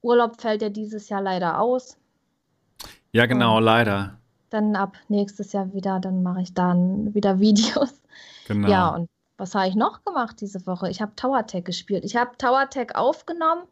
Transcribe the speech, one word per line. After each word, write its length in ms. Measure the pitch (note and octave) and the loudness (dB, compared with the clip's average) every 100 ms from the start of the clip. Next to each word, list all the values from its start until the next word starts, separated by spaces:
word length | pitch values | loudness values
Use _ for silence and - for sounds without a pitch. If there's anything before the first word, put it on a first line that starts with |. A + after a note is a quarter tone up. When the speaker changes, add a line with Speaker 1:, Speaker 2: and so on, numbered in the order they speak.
Speaker 1:
Urlaub 400 | A#3+ A#3+ A3+ A3+ | 4 2 2 -2
fällt 200 | A3+ G#3+ | -4 -2
ja 80 | G#3+ | -2
dieses 400 | G#3 G#3+ G#3+ - | -6 -10 -12 -6
Jahr 120 | G3+ | -4
leider 380 | G3 F#3 F3 - | -2 -2 0 0
aus. 380 | A3+ B3+ - - _ _ _ _ _ _ _ _ - - _ | 0 0 -4 -20 _ _ _ _ _ _ _ _ -20 -20 _
Speaker 2:
Ja, 140 | A2+ A#2+ | 2 2
genau, 300 | B2+ A#2 A2 | 4 4 4
Speaker 1:
Und 60 | |
Speaker 2:
leider. 540 | A2 A2+ A2+ G2 G2 - _ _ _ | 6 6 4 0 -4 -10 _ _ _
Speaker 1:
dann 260 | A3 G#3+ G#3 | -2 -2 -2
ab 220 | G3 - _ | -4 -8 _
nächstes 460 | G#3 G3+ - G3+ | -2 -2 -6 -6
Jahr 200 | G3+ F#3+ | -6 -4
wieder, 280 | F#3+ F#3+ F#3+ | -4 -4 -4
dann 200 | F#3+ F#3 | -2 -2
mache 200 | F3+ F#3 | 0 -2
ich 120 | F3+ | -4
dann 600 | - F3+ F3+ F3+ G3 G#3+ G#3 | 0 2 4 2 0 -2 0
wieder 240 | G3+ F#3+ | 2 4
<laughs> 0 | |
Videos. 640 | G#3+ G#3 A3+ - C#4 - _ - - - - | 4 4 2 0 -2 -4 _ -20 -20 -20 -4
Speaker 2:
Genau. 200 | G#3 G3+ | 0 4
Speaker 1:
Ja, 200 | F#3+ F3 | 4 2
und 200 | D3+ E3+ _ _ _ | 0 -8 _ _ _
was 180 | F#3+ G#3 | -6 0
habe 120 | F#3+ | 0
ich 80 | G3 | 2
noch 280 | C4 - - | 0 -2 -6
gemacht 340 | E4 A3+ - | -4 -6 -8
diese 260 | G3+ F#3+ F#3 | -12 -10 -8
Woche? 220 | F3+ F#3 | -6 -6
Ich 120 | F3+ | -6
hab 160 | G#3 - | -8 -4
Tower 300 | B3+ C4+ - | -2 -2 -2
Tag 180 | F#3 F3 | -8 -6
gespielt. 400 | F3 - G3 G#3+ | -10 -4 -4 -2
Ich 100 | A#3+ | -2
hab 220 | A#3+ - | -2 -2
Tower 320 | B3+ C4 C4+ | 2 2 0
Tag 240 | C#4 A#3+ - | -4 -6 0
aufgenommen 680 | B3 - - E4+ D#4+ E4+ F4+ | 0 -2 -8 -2 0 0 -4